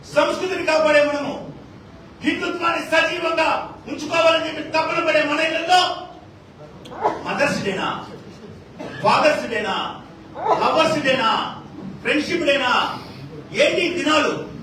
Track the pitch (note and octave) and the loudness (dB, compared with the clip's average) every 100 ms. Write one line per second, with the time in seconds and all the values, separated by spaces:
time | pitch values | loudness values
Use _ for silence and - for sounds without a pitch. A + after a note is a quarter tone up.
0 | - D4 E4 E4+ F#4 F4 D#4 D#4 D4+ D4 | 0 2 2 0 -4 -2 2 4 6 6
1 | D4 C#4+ C4+ - - - - - - - | 4 0 -4 -8 -10 -14 -18 -18 -20 -20
2 | - - D4 E4+ F#4 F4 F4 D#4+ D4+ D#4+ | -20 -4 -2 0 -4 -2 0 0 2 2
3 | D#4+ E4+ E4 D#4+ D4+ G#3 - - - D4 | 2 0 0 2 2 2 -4 -12 -10 -8
4 | D4+ E4 E4 D#4+ D#4 D#4 D4 D#4 D#4+ E4+ | -2 4 4 4 0 -6 -2 0 0 0
5 | E4 D4+ D4 D4+ D#4+ D#4+ E4+ F4+ F#4 - | 2 2 2 0 0 -2 4 4 4 -2
6 | - - - - - - - - - - | -10 -16 -20 -20 -20 -20 -18 -18 -16 -4
7 | - - - G3 - G#3 G3+ F#3 C#3 - | -4 -2 -6 0 0 0 -2 -2 -4 -6
8 | - - - - - - - - - - | -10 -16 -16 -18 -18 -18 -18 -14 -12 0
9 | - - D#4 - A#3+ A3 G#3 F#3 - - | 2 6 4 4 -2 -4 -2 -4 -6 -10
10 | - - - - G4+ F4 G#4+ D#4 D#4+ - | -16 -20 -16 -6 0 2 2 4 2 2
11 | C4+ C4 A4 - - - - - - - | 0 2 2 0 -2 -10 -14 -14 -12 -6
12 | A3+ D4 D4+ F4 D4 C#4 B3 A3+ - - | -2 0 0 0 2 2 2 2 0 -6
13 | - - - - - F#3+ D#4+ E4+ F4 - | -12 -14 -14 -14 -8 2 2 4 0 0
14 | C#4+ D#4 A#3+ G3+ - - | 2 4 2 -2 -8 -12